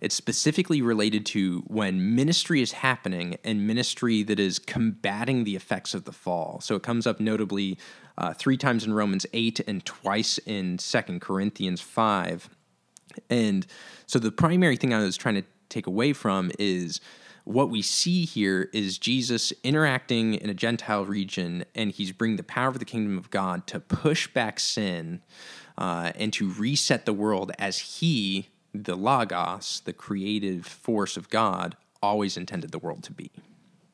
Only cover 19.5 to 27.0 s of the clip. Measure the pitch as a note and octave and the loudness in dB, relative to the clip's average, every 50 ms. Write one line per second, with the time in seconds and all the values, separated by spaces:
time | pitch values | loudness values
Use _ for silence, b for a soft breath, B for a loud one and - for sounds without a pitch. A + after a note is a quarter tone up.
19.5 | - - - B2+ C#3+ D#3 D#3 D3 C3 B2+ - - B2 A#2 A2+ A2+ G#2+ - - G#2 | -4 -4 -2 0 2 4 4 4 2 0 0 0 0 2 2 2 0 0 -2 -4
20.5 | G2+ F#2 - A#2 A#2 A2+ - - G#2+ G#2 G2 G2 G2+ G#2 F#2+ F#2+ - - F2+ F2 | -4 -2 0 0 0 -2 -2 -2 0 0 0 0 -2 -2 -2 -2 -4 -4 -4 -4
21.5 | F2 F2 F2 - - - A2 G2+ F#2+ - G2+ F#2 F#2 - A2+ A2+ A2 F#2 - - | -4 -6 -8 -6 -6 -4 -4 -2 -4 -4 -6 -8 -4 0 0 0 0 0 -4 -4
22.5 | - B2 B2+ C3+ C3 B2+ A#2 - - A2+ G#2+ G#2 G2 F#2 F2 - - G2 F#2+ F#2 | -2 0 0 0 0 -2 -6 -6 -4 -2 -2 0 -2 -4 -4 -2 -2 0 0 0
23.5 | F2+ F2 - - - G2 - - - - - D#3 D#3 - - - - C3 A#2 G#2+ | -2 -4 -4 -6 -8 -10 -4 -2 -2 0 2 2 2 2 0 0 0 0 0 0
24.5 | - - - - - A2+ G#2+ G2 F#2 E2+ D#2+ E2 F2 F2 B B B B B B | -2 -2 -2 -2 -2 0 0 0 0 -2 -4 -6 -8 -10 B B B B B B
25.5 | B B B B B - - F#2 E2+ E2+ E2+ E2+ - - G#2 G#2+ G2+ - G#2+ F#2+ | B B B B B -4 -2 -2 -2 -2 -2 -4 -2 -2 -2 -2 0 0 0 -2
26.5 | F2+ G2 G#2 B2 C#3+ - - - C3+ A2+ | 0 0 0 0 2 2 2 2 0 0